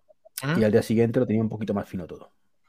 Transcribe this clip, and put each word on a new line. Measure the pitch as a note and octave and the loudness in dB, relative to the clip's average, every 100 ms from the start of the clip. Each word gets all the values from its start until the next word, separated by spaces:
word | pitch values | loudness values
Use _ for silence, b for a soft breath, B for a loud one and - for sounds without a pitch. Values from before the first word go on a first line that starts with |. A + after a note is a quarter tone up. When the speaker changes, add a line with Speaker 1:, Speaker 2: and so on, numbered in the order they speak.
| _ _ - - | _ _ -18 -8
Speaker 1:
¿Mm? | C3+ C3+ | -2 0
Speaker 2:
y | |
al | G#2+ | 4
día | A2 | 4
siguiente | G#2+ A2+ A#2 B2+ | 2 2 2 2
lo | A#2+ | 0
tenía | G#2+ | 0
un | A2 | 0
poquito | A2 A2 | -4 -4
más | G2+ - | -4 -6
fino | F#2+ E2+ | -10 -12
todo. | - - _ _ _ | -14 -20 _ _ _